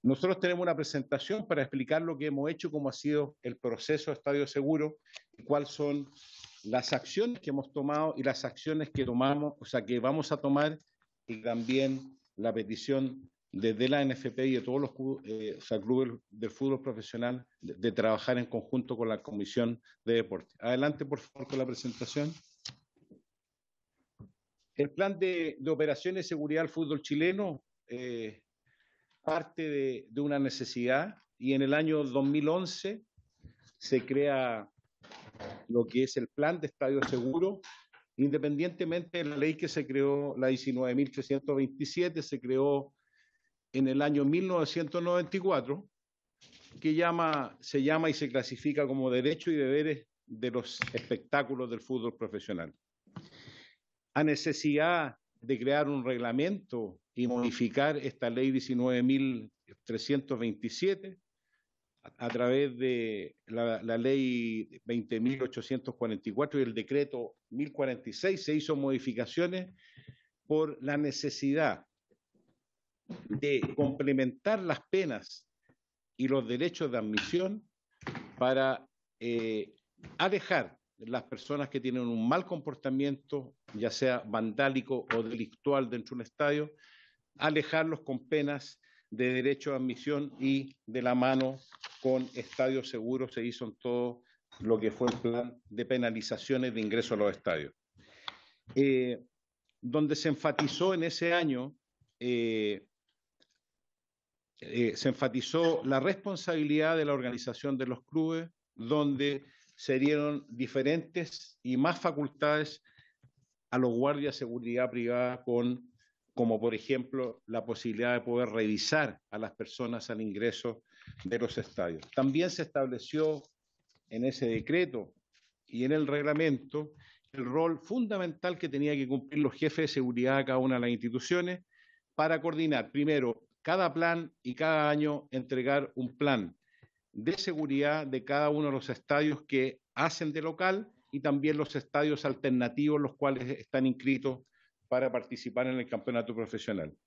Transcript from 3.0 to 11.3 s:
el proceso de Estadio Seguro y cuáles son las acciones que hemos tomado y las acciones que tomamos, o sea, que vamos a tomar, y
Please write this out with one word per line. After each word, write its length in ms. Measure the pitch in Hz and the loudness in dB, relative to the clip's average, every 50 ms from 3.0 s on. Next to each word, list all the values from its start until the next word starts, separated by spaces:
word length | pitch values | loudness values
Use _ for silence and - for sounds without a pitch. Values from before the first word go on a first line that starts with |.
| - 147 151 147 147 135 - _ | -2 0 2 2 0 -2 -6 _
el 160 | _ 123 120 - | _ -8 -8 -4
proceso 520 | - 123 117 113 - - 156 147 151 - | -4 -4 -4 -4 -2 -2 -2 0 0 -4
de 60 | 143 | -6
Estadio 320 | - _ 143 143 143 143 139 | -4 _ 0 0 0 0 0
Seguro 500 | - 143 135 143 156 151 151 156 156 _ _ _ - - _ _ _ - | -2 -2 0 2 2 2 0 -2 -4 _ _ _ -20 -20 _ _ _ -20
y 60 | - | -2
cuáles 260 | - 147 147 143 139 | 0 2 2 2 -2
son 400 | - - 147 147 143 147 139 139 _ - - - - - - - - - - | -4 -2 -2 0 0 -2 -4 -8 _ -20 -20 -20 -20 -20 -20 -20 -20 -16 -6
las 300 | 101 113 127 123 - - | 0 0 0 2 2 -2
acciones 460 | 123 - - - 190 214 240 240 226 | -2 -2 -2 -2 0 0 0 0 -4
que 120 | - 156 | -6 -4
hemos 200 | 139 139 131 - | -4 -4 -4 -6
tomado 440 | _ 151 139 143 147 151 156 160 147 127 | _ -4 -2 0 2 2 0 0 0 0
y 60 | 131 | 0
las 200 | 139 127 - - | 0 0 0 -4
acciones 460 | 123 - - - 156 156 156 147 - | -8 -8 -6 -6 -4 -2 -2 -4 -4
que 160 | - - 135 | -2 -2 -2
tomamos, 480 | 120 120 120 127 139 143 147 147 147 147 _ | 0 2 4 4 4 4 2 0 -4 -6 _
o 60 | - | -14
sea, 200 | - - 127 104 | -2 -2 -2 0
que 140 | 98 123 120 | 0 -2 0
vamos 320 | 113 127 143 160 143 - | 2 2 0 0 0 -2
a 60 | 156 143 | -4 -2
tomar, 400 | - 143 139 143 147 156 156 156 _ _ _ _ _ _ _ _ _ | 2 2 4 4 4 2 0 -4 _ _ _ _ _ _ _ _ _
y 160 | - | -10